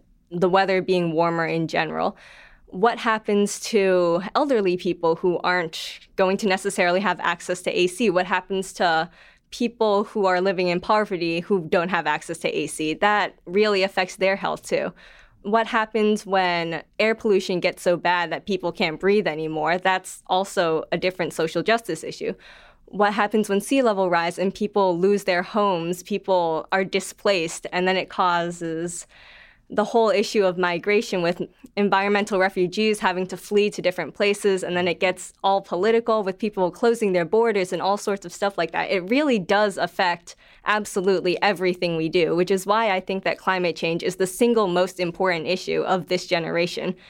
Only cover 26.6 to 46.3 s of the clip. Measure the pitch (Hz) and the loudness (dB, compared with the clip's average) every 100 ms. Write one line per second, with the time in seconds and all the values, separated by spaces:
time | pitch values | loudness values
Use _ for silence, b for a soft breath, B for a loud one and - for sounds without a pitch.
26.6 | - 190 185 196 - - 202 190 165 - | -2 -2 0 -4 -4 -2 0 2 0 -6
27.6 | - 180 185 185 - - 185 175 175 175 | -6 -2 0 0 -2 -2 0 0 -2 -6
28.6 | 165 160 175 - - B B B B B | -6 -6 -6 -8 -16 B B B B B
29.6 | - 214 202 226 220 190 196 220 190 180 | -6 -2 2 4 4 2 2 2 2 2
30.6 | 175 170 208 208 - 185 170 175 - B | 0 0 2 2 2 0 0 -2 -6 B
31.6 | - - 202 190 202 202 208 190 190 196 | -10 0 2 4 4 0 0 2 2 2
32.6 | 180 214 220 208 208 180 185 185 - 208 | -2 0 0 2 0 -2 -6 -8 -2 2
33.6 | 208 - 180 180 151 - 202 202 208 190 | 2 0 -4 -2 -8 0 0 2 0 0
34.6 | 185 180 180 165 185 185 - - 196 196 | -2 -2 0 0 0 -2 -10 -2 2 2
35.6 | - 180 214 226 233 220 190 190 214 202 | 0 -2 2 2 2 0 0 -4 -4 0
36.6 | 175 170 240 226 208 180 165 220 233 202 | -2 2 0 2 2 0 2 2 2 2
37.6 | 180 175 175 202 - 196 175 - 202 196 | -2 -2 -2 -2 -2 -6 -6 -4 -4 -2
38.6 | 170 165 160 190 180 262 302 226 165 202 | -4 -2 -2 -2 0 0 2 0 2 2
39.6 | 208 180 175 - 180 170 - - b b | 2 0 -4 0 -2 -2 -8 -20 b b
40.6 | - 214 208 202 185 180 175 170 202 170 | -2 -2 0 -2 2 2 0 0 0 0
41.6 | 180 180 175 165 160 180 160 165 180 190 | -2 -2 -2 -2 0 2 2 2 2 0
42.6 | 185 220 226 190 185 190 175 - - 185 | 2 0 2 -2 -2 -4 -4 -2 -2 0
43.6 | 175 165 165 170 - 175 180 - 240 226 | 0 -2 -2 -2 -2 -2 -4 2 2 4
44.6 | 196 175 185 - 175 170 185 170 156 185 | 2 2 0 -2 -6 -2 -2 -2 -2 -4
45.6 | - 160 - 185 - 180 - | -2 -2 0 -2 -2 -4 -2